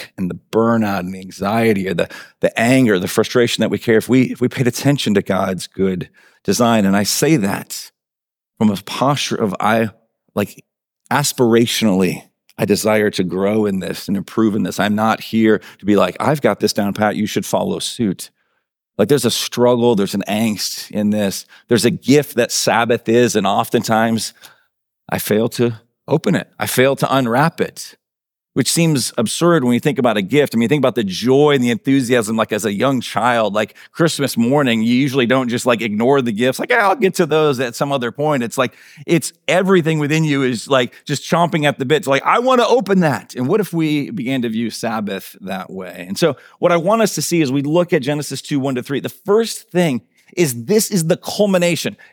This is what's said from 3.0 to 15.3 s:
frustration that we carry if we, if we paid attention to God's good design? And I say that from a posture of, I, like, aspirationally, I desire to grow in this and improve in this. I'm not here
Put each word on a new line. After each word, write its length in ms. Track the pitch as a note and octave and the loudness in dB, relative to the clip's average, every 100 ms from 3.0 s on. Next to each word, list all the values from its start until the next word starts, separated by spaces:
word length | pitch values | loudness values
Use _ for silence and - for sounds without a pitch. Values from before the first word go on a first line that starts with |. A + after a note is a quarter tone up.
| F2+ | 0
frustration 540 | - G#2 B2+ A#2 - | 0 0 0 0 0
that 80 | G#2 | -2
we 100 | G2+ | -2
carry 180 | - A2 | 2 0
if 100 | G2+ | 4
we, 160 | C3 A#2 | 2 2
if 100 | - | 0
we 60 | B2 | -4
paid 200 | - B2 | 0 -2
attention 480 | - C3+ C#3+ A2+ G2 | 0 0 0 0 0
to 80 | |
God's 420 | - F#2+ G2 F2+ - | 0 -2 -2 -4 -8
good 440 | - F#2+ F#2 - _ _ _ | -4 -2 -2 -8 _ _ _
design? 420 | - G2+ A#2+ A2+ G2 | -4 0 2 2 2
And 100 | G2 | 0
I 80 | |
say 340 | G2+ - D3 D#3 | 0 0 2 2
that 540 | G2 F#2+ - - - _ _ _ _ _ _ _ | 0 -4 -10 -14 -16 _ _ _ _ _ _ _
from 100 | A2 | 0
a 60 | F#2+ | 0
posture 640 | - - C3 C#3 - - | -8 -2 0 0 -4 -2
of, 180 | G#2+ - | -4 -2
I, 300 | G#2 A2+ A2 - _ _ _ G#2 | 0 0 -2 -8 _ _ _ -6
like, 280 | G#2 - _ _ _ _ _ | -6 -8 _ _ _ _ _
aspirationally, 1120 | B2+ C#3+ - A#2+ A2+ A#2+ - A2 F#2 F#2 D#2 - _ _ - | -2 -2 2 4 4 2 0 0 2 0 -4 -12 _ _ -6
I 60 | G2 | 0
desire 460 | G2 G#2+ G#2+ G#2+ | 0 2 2 2
to 120 | - | 0
grow 440 | F2+ F2+ G2 A2 G#2 | -4 -2 0 0 0
in 140 | F#2+ | -2
this 260 | F2+ - - | -6 -8 -6
and 100 | G2 | -6
improve 380 | - - A2 G#2 | -4 0 0 0
in 80 | |
this. 160 | G2+ - | -4 -2
I'm 160 | G2+ G#2 | -2 0
not 260 | A2 G#2 | 0 -2
here 400 | - | -2